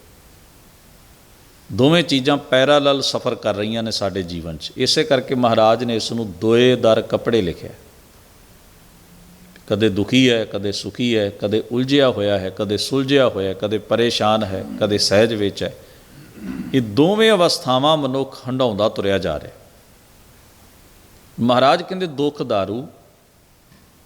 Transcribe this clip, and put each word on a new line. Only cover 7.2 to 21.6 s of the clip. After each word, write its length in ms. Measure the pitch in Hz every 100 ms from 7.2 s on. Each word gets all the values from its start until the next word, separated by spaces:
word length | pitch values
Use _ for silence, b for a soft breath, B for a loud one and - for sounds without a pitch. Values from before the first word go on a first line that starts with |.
| - 113
ਲਿਖਿਆ। 280 | 87 78 - - - - - - - - - - - - - - - - - - - - -
ਕਦੇ 200 | 104 110
ਦੁਖੀ 420 | 101 98 131 127
ਹੈ, 140 | 117
ਕਦੇ 280 | 107 101 101
ਸੁਖੀ 440 | 98 107 - 123 110
ਹੈ, 120 | 101
ਕਦੇ 360 | - 104 107 -
ਉਲਝਿਆ 380 | 120 131 143 131
ਹੋਇਆ 280 | 104 101 101
ਹੈ, 120 | 92
ਕਦੇ 260 | - 104 104
ਸੁਲਝਿਆ 520 | - 135 135 139 120
ਹੋਇਆ 200 | 98 95
ਹੈ, 60 |
ਕਦੇ 240 | 92 104 107
ਪਰੇਸ਼ਾਨ 640 | - 110 117 - 107 110
ਹੈ, 200 | 101 95 - 101
ਕਦੇ 180 | 104 101
ਸਹਿਜ 360 | - 98 113
ਵਿੱਚ 280 | 110 101 -
ਹੈ। 140 | 90 - B B - - - - - - -
ਇਹ 60 | 135
ਦੋਵੇਂ 500 | 113 104 165 214 220
ਅਵਸਥਾਵਾਂ 640 | 202 170 - 131 131 147 160
ਮਨੁੱਖ 520 | 135 135 135 - 123
ਹੰਢਾਉਂਦਾ 400 | 131 127 101 110
ਤੁਰਿਆ 300 | - 98 95
ਜਾ 220 | 87 76
ਰਿਹਾ। 120 | 73 - - - _ - - - - - - - - - - - _ - - -
ਮਹਾਰਾਜ 420 | 117 123